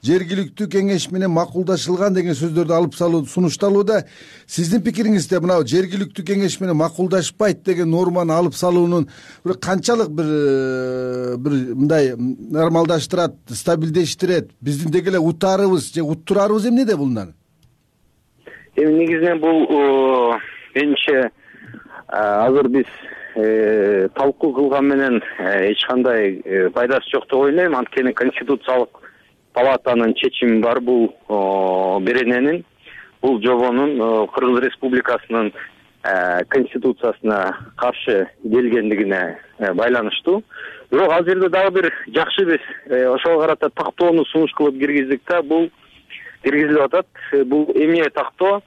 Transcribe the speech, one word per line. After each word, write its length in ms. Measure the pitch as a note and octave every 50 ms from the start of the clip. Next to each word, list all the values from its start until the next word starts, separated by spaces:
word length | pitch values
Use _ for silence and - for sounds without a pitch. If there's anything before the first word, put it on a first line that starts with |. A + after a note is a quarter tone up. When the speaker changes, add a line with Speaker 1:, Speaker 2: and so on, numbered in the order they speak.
| -
Speaker 1:
жергиликтүү 600 | A#2+ E3+ F#3 F#3+ E3 F#3+ F#3+ G3 C#3+ - - G#3 F#3
кеңеш 400 | - G3 F#3+ G3+ G3+ E3+ - -
менен 220 | F#3 F#3+ G3 F#3+
макулдашылган 800 | E3 E3 F3 E3+ - F3 F#3 E3+ F#3+ E3 - E3 F3+ F3 G3 G#3 F#3+
деген 220 | F#3 F3 F3+ D#3+
сөздөрдү 340 | B2+ D#3 E3+ D#3 E3+ E3+ D#3 E3+
алып 160 | E3 F3+ D#3 -
салуу 320 | - F3 E3+ E3+ E3 C#3+
сунушталууда. 800 | B2 - F#3 F#3 E3 - - G3+ G3+ G3 G3+ G3+ F#3+ A3 G3 - - - - - - - - -
Сиздин 380 | _ - - F3 D#3+ F#3+ A#3+ E3+
пикириңизде 560 | A#3 F3+ F3+ A#3 G#3 G#3+ G3 D3 - F#3 F3+
мына 160 | D#3 F#3 F#3 E3+ D3+
жергиликтүү 580 | A#2 C3 F3+ F#3 F3 F3+ G3 G3 - - - E3+
кеңеш 360 | D#3 G3+ G3+ G3 F3+ - -
менен 140 | F#3+ F#3 E3+
макулдашпайт 840 | D3+ D#3 E3+ E3 - F#3 F3+ F#3 F#3+ E3+ - - _ A3 G#3 F3 - _
деген 260 | F#3+ F#3 E3+ F3+ E3
норманы 440 | E3 E3+ F3+ F3 F3 F3+ F3 E3 D#3+
алып 200 | E3 F3 E3+ E3+
салуунун 560 | - - F3+ F3 F3 F3 F3 F3 F3 D3+ - - - - - - - _
бир 120 | F3 F#3
канчалык 520 | F3+ - E3+ F#3+ F#3+ F3+ A3+ A#3+ A3+ A3 D#3+
бир, 160 | D3+ D#3+ E3 D#3
э, 1040 | D3+ D3+ D3 C#3+ C3+ C3+ C3+ C3 C3 B2+ B2+ B2+ B2+ B2+ B2+ B2+ B2+ B2+ B2 B2 B2
бир 140 | A#2+ B2+ D3 C#3+ C3+ B2+ B2+ A#2
мындай 400 | C3 C#3 D3 D#3+ D#3 C#3+ C3 B2
нормалдаштырат, 1200 | A#2 B2 B2+ B2+ - G#2+ A2 C#3+ D#3 E3 E3+ D#3+ E3 E3+ D#3+ F3 D#3+ B2 - F#3 F3 E3+ D3+ - - _ -
стабилдештирет? 1040 | B2+ G#2 - - E3+ D#3+ D#3+ E3 D3+ F3+ F3 D3 - _ F#3 F3+ F#3 E3 - - _ _
Биздин 300 | A#2+ C3+ D3 C#3 E3 D#3+
деги 180 | D3+ F3+ E3+ G3
эле 80 | F#3+
утаарыбыз 720 | F#3 D#3+ E3 D#3+ E3 - F#3 F#3+ F#3+ G3+ G3 F#3 E3 A#2+ -
же 120 | - E3 E3
уттурарыбыз 640 | D3 D#3+ D#3+ - - G3 G3+ G3 G3+ G#3 A3 G3
эмнеде 280 | B3 A#3 B3 C4+ G#3+ G#3
булдан? 380 | D3 C#3+ C3+ B2 A2 G2 E2+ D#2+ _ _ _ _ _ _ _ _ _ _ _ _ _ _ _ _ _ _ _ _ _ _ - - - - _ _
Speaker 2:
Эми 180 | - D3 D#3 D#3
негизинен 460 | D#3+ E3 D#3+ E3+ D#3+ E3 F3 E3+ D#3+
бул, 260 | D#3 E3 E3 D#3+ D3
э, 720 | - D3+ C#3+ C#3+ C#3 C3+ C3+ C3 C3 C3 B2+ A#2+ A#2 A#2 A2 - - - - - - -
менимче, 360 | C3 D3 D3 C#3+ - - - D3
э, 160 | C3 B2+ A2+ _ _ _ - - - - - - - - - - - - - -
азыр 520 | G2+ G#2+ G#2 G#2 G#2 A2 B2 C3 C#3+ C#3 B2+
биз, 160 | B2 C#3 B2 - - - - - - - - - -
э, 720 | A2 G#2+ A2 A2 A2 A2 G#2+ A2 G#2+ G2+ G2+ G#2 F#2+ F#2+ F#2+ -
талкуу 380 | - C3+ C#3 C3+ _ - E3 B2+
кылган 320 | B2+ C#3+ C#3 C3+ C#3 C#3
менен, 340 | C#3 C#3 C3+ C#3 C3 B2 A2 - - - -
э, 320 | F#2 F#2 G2+ G2 F#2+ G2+
эч 120 | G#2+ - -
кандай, 540 | - B2+ B2+ B2 B2+ A#2+ A2+ G#2+ G2 F#2+ - -
э, 240 | - F#2+ F#2+ F#2 F2+
пайдасы 400 | - A#2+ A#2+ B2 C3+ B2+ - -
жок 120 | - C3+ -
деп 140 | _ C#3 C3
ойлойм. 360 | C#3 C#3+ D3 F3 F3+ F3 D3
Анткени 360 | B2+ A#2+ - - C3+ B2+ B2+
Конституциялык 800 | A2+ - B2 C3 - - B2 A#2+ C#3+ A#2 - - B2+ B2+ A#2+ - _ - - - _ _ _ _ _ _ _ _ _
палатанын 600 | B2 B2 C3+ C3+ B2 _ C3 A#2+ A#2 A#2 A2+ G#2+
чечими 460 | - - B2+ - - - A#2+ A2+ A2
бар. 180 | G#2+ A#2 A#2+ B2+
Бул, 360 | B2 A#2+ B2+ A#2+ A#2 G#2+ - - _ -
э, 680 | G#2+ G#2 G2 F#2+ G2 G2 F#2+ F#2 F#2 F#2 F#2+ F#2+ F#2 G2+
берененин, 640 | F#2+ F#2+ A#2+ B2+ B2+ A#2 B2 B2 C3 D3 E3 F3 E3+ _ _ _ _ - - - - - _ _
бул 200 | - C3 C3 A2+
жобонун, 580 | G2+ B2 B2+ A#2+ B2 B2+ A#2+ B2+ C#3+ D3 D3 B2+
э, 260 | A2 A2+ A2+ A2 G#2+ F#2+ -
Кыргыз 300 | C3+ B2+ B2 B2 B2 B2+
Республикасынын, 880 | B2+ - - - C3 B2+ B2+ - - A#2+ A2 - - A2+ A#2 A2 G#2 - - - - _ _ _ _ _ _ _
э, 400 | - G2 F#2 F2+ F2+ F2 F2 F2
конституциясына 1120 | - - C#3 B2 - - B2+ A#2 B2+ A#2 - - A#2 G#2 - - A2 G#2+ G2+ F#2 F#2+ F#2 - - - _
каршы 520 | - B2 B2 B2+ - - - A2+ G2 F#2 - - _ -
келгендигине, 960 | A2+ A2 B2+ B2+ A#2+ A2+ A#2+ G#2+ G#2+ G#2+ G2 G#2 G2 G2 F#2 F2+ E2+ E2 - - - _ -
э, 140 | G#2+ G2 F2+
байланыштуу. 720 | F2 A2 A#2+ B2 A#2+ A2 G#2 - - - E3 F3+ G#3 A3 _ - - - - - - - _
Бирок 200 | B2 C#3+ F#3+ E3
ал 120 | D#3+ F3 F3
жерде 240 | F3 F#3+ F#3 F#3 F3+
дагы 220 | E3 F#3 F#3+ G3 F3+ F#3+
бир 120 | F3+ D3+ - - -
жакшы 380 | - - D#3 D#3+ - - - G3
биз, 140 | E3+ E3 D3 - - - - -
э, 220 | - C3 B2+ B2+
ошого 340 | B2+ B2+ C3 - E3 E3+ D#3
карата 280 | D#3 D#3+ D#3 - - C#3+
тактоону 560 | - - D#3 - - - F3 F3 E3 E3 C#3+
сунуш 260 | - - D#3+ D#3+ C#3 -
кылып 260 | - D3+ D3 C3+ C3
киргиздик 420 | C#3 C#3+ D3 C#3+ C3+ C3 C#3 B2 _
да. 140 | - F3 F3
Бул 280 | D#3 C#3 D#3 E3 E3+ E3 _ _ _ _ _ - _ _ - - - - - _ -
киргизилип 380 | C3+ C#3+ D3 D3+ D3 D3+ D3+
атат. 260 | C#3 C3 D#3 F3+ F#3 _ _ - - -
Э, 120 | - C#3 C3+
бул 280 | B2 C#3 D3+ D3+ - -
эмне 360 | - D3+ D#3+ E3 E3+ D#3+ C#3+
тактоо? 520 | - D3+ C3+ - _ - F3+ F#3+ G3+ G3+ G3